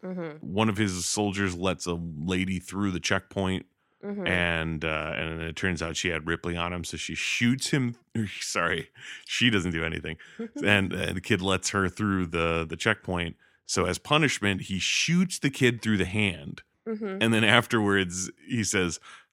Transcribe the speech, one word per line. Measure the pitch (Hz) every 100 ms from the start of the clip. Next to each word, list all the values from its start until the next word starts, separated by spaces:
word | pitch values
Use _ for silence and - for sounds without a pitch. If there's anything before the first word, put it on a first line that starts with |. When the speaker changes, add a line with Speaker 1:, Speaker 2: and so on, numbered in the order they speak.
Speaker 1:
Mm-hmm. | 185 180 165 151 -
Speaker 2:
One | 95 110
of | 101
his | 104 90 82
soldiers | - 104 95 98 87
lets | 92 85 90
a |
lady | 85 85 73 85 92 92 90
through | - 95 101
the | 87
checkpoint. | - 95 - 101 92 92 - _ _ _
Speaker 1:
Mm-hmm. | 202 202 127
Speaker 2:
And, | 90 87 82 80 78
uh, | 80 78 78 -
and | 80 80
it | 80 78
turns | 95 80
out | 82 78
she | 87
had | 82 80
Ripley | 82 87 85
on | 87
him, | 90
so | 82 92
she | - 80
shoots | - - 120 135 -
him. | 143 123 117 _
<laughs> | 113 101 -
Sorry, | - 98 85 85 - - - -
she | - - 123
doesn't | 104 87
do | 82
anything. | 82 82 80 80 - -
Speaker 1:
<laughs> | 226 285
Speaker 2:
And, | 101 101 95
and | 90 85 90
the |
kid | - 98
lets | 95 95 -
her | 101 92
through | - 104 95 85
the, | 85 82 82 80
the | 82
checkpoint. | 113 104 - 87 85 - _ _ -
So | 98 90
as | 85
punishment, | - 147 147 - 101 95
he | 98 92
shoots | - - - 175 185 -
the | 143
kid | - 123 120
through | 110 104
the | 90
hand. | 107 101 82 76 - - _ 226
Speaker 1:
Mm-hmm. | 214 208 190
Speaker 2:
And | 113
then | 110
afterwards, | 113 123 117 117 104 98 92 90 95 - 82
he | 120
says, | 98 101 87 - - - _